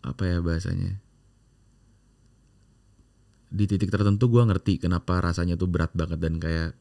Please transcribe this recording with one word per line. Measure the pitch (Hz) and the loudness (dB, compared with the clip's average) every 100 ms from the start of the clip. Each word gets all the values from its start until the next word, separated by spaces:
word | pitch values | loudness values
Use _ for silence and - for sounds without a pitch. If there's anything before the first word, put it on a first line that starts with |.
apa | 64 65 92 | -8 -4 -2
ya | 87 | 0
bahasanya? | 85 82 90 87 90 98 _ _ _ _ _ _ _ _ _ _ _ _ _ _ _ _ _ _ _ _ _ _ _ _ _ | 0 -2 -2 -4 -4 -8 _ _ _ _ _ _ _ _ _ _ _ _ _ _ _ _ _ _ _ _ _ _ _ _ _
Di | 98 101 | 0 2
titik | 98 98 | 2 0
tertentu | 101 101 101 123 | 2 2 4 4
gua | 120 | 4
ngerti | 117 87 - 95 | 4 2 0 0
kenapa | 87 87 - 90 | 0 -2 0 0
rasanya | 87 85 87 | 0 0 -2
tuh | 85 92 | 0 0
berat | 85 82 | 0 -2
banget | 85 80 82 | -2 -4 -4
dan | 82 80 | -4 -2
kayak | 82 82 82 - | -4 -4 -4 -8